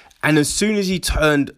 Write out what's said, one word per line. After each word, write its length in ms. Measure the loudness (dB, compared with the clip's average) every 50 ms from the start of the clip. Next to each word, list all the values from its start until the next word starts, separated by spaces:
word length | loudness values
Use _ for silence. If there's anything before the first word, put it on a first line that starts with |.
| -20 -20 _ _
and 160 | -2 2 2 2
as 140 | 2 0
soon 240 | -2 -2 -2 0 0
as 100 | 0 -2
he 120 | -2 -2 -4
turned 520 | -4 -2 -2 0 2 2 2 2 0 -2 -6